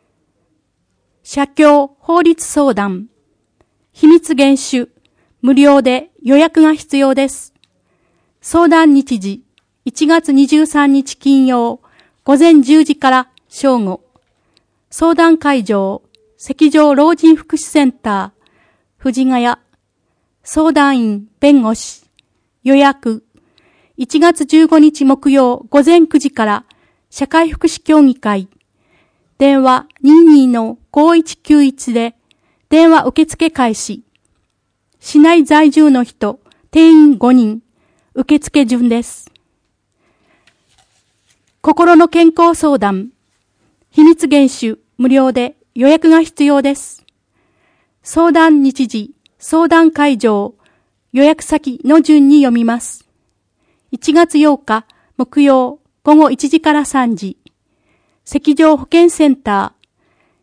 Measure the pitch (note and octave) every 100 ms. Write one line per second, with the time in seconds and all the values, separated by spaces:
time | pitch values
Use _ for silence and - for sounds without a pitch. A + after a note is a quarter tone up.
0 | _ _ _ _ _ _ _ _ _ _
1 | _ _ - C#4 C#4 - D4+ D4 C#4 _
2 | - E4+ E4+ D#4+ - D4 C#4 G3+ G3+ F#3
3 | A3 _ _ _ _ _ _ _ _ _
4 | D#4 E4 D#4+ C4+ C#4 C4+ - B3+ A#3+ _
5 | _ _ _ _ B3 C4+ C#4+ C#4 B3 B3+
6 | E4 _ B3 C#4+ D#4+ D#4+ D#4 D4+ - C#4
7 | C4+ C4+ C4+ - - _ _ _ _ _
8 | _ _ _ _ - E4 E4+ E4 D#4+ C#4
9 | C4+ A3+ G3 A3+ _ _ _ _ B3 -
10 | D4+ E4 D#4+ C4+ C#4 D4+ D#4 D4 C#4+ C#4
11 | C4+ - C#4 C4+ C4 A#3+ A#3 A#3+ _ _
12 | _ _ - C4 E4+ D4+ B3 D#4 D4+ -
13 | C4+ B3+ B3+ _ _ - C#4 B3 G3 F#3
14 | _ _ _ _ _ _ _ _ _ -
15 | E4 E4 E4 D#4+ D4 C4+ G3+ G3+ G3 G3+
16 | _ _ _ _ - - D4+ D#4 D4+ C#4
17 | D#4 E4+ D#4+ D#4 - D#4 - D#4 C4 -
18 | A3 G3 F#3+ _ _ _ _ _ _ _
19 | C4+ B3+ C4 B3 A#3+ - _ _ _ _
20 | _ _ _ _ - D#4 D#4+ C#4+ C#4 C4
21 | A3 G3+ G#3 _ C#4+ C#4+ A3 A3+ - -
22 | _ _ _ _ _ _ B3 C#4 C#4 C#4
23 | A#3 A3 - _ _ _ _ _ _ -
24 | B3 D#4 E4+ E4 C#4 D#4 D#4+ D#4+ D4+ D4+
25 | C4+ C4+ C#4 C4+ B3 A#3+ - C#4+ C#4+ E4+
26 | D#4+ D4 C#4 - G#3+ G#3 - _ _ _
27 | _ - C#4 D#4+ E4 - E4 - - D#4
28 | C#4 A#3+ G#3+ G3+ F#3+ _ _ _ _ _
29 | _ _ _ - C#4 C4+ C4 B3+ - _
30 | C4+ D#4+ E4 C#4+ B3+ A#3 A3+ A#3 _ D4
31 | D#4+ E4+ D#4+ - - D4+ C4+ C#4 - A#3
32 | A#3 - _ _ _ _ _ D#4 E4 D#4+
33 | - - D#4 - D#4+ D#4+ A#3+ G#3+ - G3
34 | _ _ _ _ _ _ _ _ _ _
35 | - D4 D#4+ E4+ C#4 D4+ D#4 D#4 D4+ C4
36 | A#3+ _ G#3 A#3+ _ _ _ D#4 D#4+ D#4
37 | D4 A3 A#3+ B3+ G#3+ A3 - _ _ _
38 | _ C4 - D4 - D4 A#3 A#3+ A#3+ A#3+
39 | A#3 - - _ _ _ _ _ _ _
40 | _ _ _ _ _ _ _ _ _ _
41 | _ _ _ _ _ _ D#4 D#4+ E4+ E4
42 | E4+ E4+ E4 E4 E4+ D#4+ D#4 C4+ G3+ F#3+
43 | A#3 _ _ _ _ _ _ _ _ -
44 | D#4 D#4+ C#4 C#4+ C4 - A3 - _ -
45 | B3+ C4+ C4 B3 A#3+ - _ A#3 C4+ D#4+
46 | E4 D#4+ D#4+ - C#4+ C#4 C#4 C#4 - -
47 | _ _ _ _ _ _ _ _ _ _
48 | - D#4 E4+ D#4 D#4+ D4 C4+ C4 A#3+ A3
49 | A3 _ _ _ - D#4+ E4 E4 D#4+ D#4
50 | D4 A#3 A3+ G#3 G3+ - _ _ _ _
51 | _ B3+ C#4+ D#4+ - D4+ C4+ A#3+ B3+ D#4
52 | D4+ D4+ C#4 D4 C4 A#3+ A3+ A#3 - -
53 | _ _ _ _ _ _ _ _ _ B3
54 | - D#4 E4 D4 D4+ C#4 - A3 - _
55 | _ - B3 D4 C#4+ C4 B3 D4 _ _
56 | D4 D4+ C#4+ C4 C#4 D#4+ D#4 D4 C#4 C4
57 | A#3+ G3 F#3+ - _ _ _ _ _ _
58 | _ _ - C#4+ D4+ C#4+ D#4 C#4+ C4 E4
59 | E4+ - D4 C4+ G#3+ G3 G3 - _ _
60 | _ _ _ _